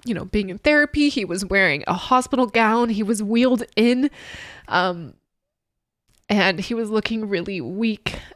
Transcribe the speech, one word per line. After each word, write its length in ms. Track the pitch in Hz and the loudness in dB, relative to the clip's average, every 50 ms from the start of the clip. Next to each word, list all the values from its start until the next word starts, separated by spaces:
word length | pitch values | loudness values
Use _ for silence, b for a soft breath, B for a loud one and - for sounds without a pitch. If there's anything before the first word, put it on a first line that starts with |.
| - | -8
you 100 | - 226 | -6 -6
know, 100 | 165 - | -6 -6
being 240 | 185 - 214 202 190 | -4 -2 -2 -2 -4
in 100 | 180 214 | -4 -2
therapy. 500 | - 294 302 294 294 294 - 294 294 294 | 0 2 4 4 4 2 2 0 0 0
He 160 | 277 - 202 | 0 0 -4
was 200 | 160 170 190 196 | -4 -4 -4 -4
wearing 380 | 180 185 196 190 175 147 147 - - | 0 2 2 2 2 2 0 -2 -2
a 60 | - | -4
hospital 520 | 180 - - 262 254 247 - - 254 254 | -4 0 2 2 2 2 2 0 0 0
gown. 440 | 220 - 233 226 220 220 233 240 233 | 2 2 2 2 2 2 2 2 0
He 120 | 220 196 220 | 0 -2 -2
was 180 | 196 233 202 | -2 -2 -2
wheeled 440 | 214 202 220 233 247 254 247 220 240 - _ | -2 0 2 4 4 4 4 2 0 -2 _
in, 340 | - 220 240 247 247 262 294 - B B B B B B B B B B B | 2 4 4 4 4 2 0 -2 B B B B B B B B B B B
um, 460 | - 180 180 190 180 170 165 127 - _ _ _ _ _ _ _ _ _ _ _ _ _ _ _ _ _ _ _ _ _ _ - | 0 0 0 0 -2 -4 -8 -14 -16 _ _ _ _ _ _ _ _ _ _ _ _ _ _ _ _ _ _ _ _ _ _ -2
and 320 | 208 208 190 190 190 160 | 2 2 2 2 2 0
he 120 | 196 - 240 | -4 -4 -4
was 160 | 226 226 208 | -4 -4 -2
looking 400 | 214 220 208 - 226 220 220 208 | -2 -2 -2 -2 -4 -6 -4 -4
really 320 | 202 170 170 175 196 180 | -4 -4 -4 -4 -6 -8
weak 600 | 135 113 180 196 233 226 214 208 - - - - - - - | -6 -6 -6 -2 -2 -2 -2 -4 -6 -10 -10 -10 -12 -16 -10